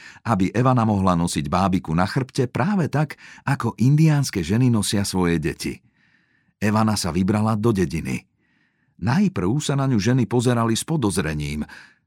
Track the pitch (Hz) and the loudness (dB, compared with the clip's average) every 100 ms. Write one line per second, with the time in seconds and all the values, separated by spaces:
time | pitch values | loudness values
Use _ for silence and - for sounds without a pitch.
0 | - - - 104 92 117 131 123 110 101 | -20 -10 -2 0 0 2 2 2 2 2
1 | 95 85 85 80 73 90 95 92 - 82 | 2 0 0 -2 -2 0 2 0 0 -2
2 | 92 139 127 - 120 - 165 202 127 143 | 0 -2 -4 -4 -4 -2 0 0 0 -2
3 | 151 - - - - 139 156 - 127 151 | -4 -8 -20 -8 -4 -2 -4 0 2 6
4 | 160 143 135 98 80 110 127 113 95 101 | 4 4 0 -2 0 2 2 2 0 -2
5 | 98 92 87 85 76 - 73 64 _ _ | -2 0 2 2 -2 -4 -8 -10 _ _
6 | _ _ _ _ _ _ 104 107 110 104 | _ _ _ _ _ _ 0 2 2 0
7 | 90 82 95 107 110 107 113 98 82 80 | -2 0 0 0 0 0 0 2 0 -4
8 | 64 64 - _ _ _ _ _ _ _ | -6 -8 -10 _ _ _ _ _ _ _
9 | 110 156 202 - 90 143 - 139 135 117 | -2 0 0 0 -2 -2 -2 -2 0 0
10 | 98 127 113 123 120 117 113 113 - 160 | 2 0 2 0 2 0 0 -2 -2 -2
11 | 104 87 78 76 73 76 71 - - _ | 0 -2 -2 -4 -6 -6 -8 -14 -20 _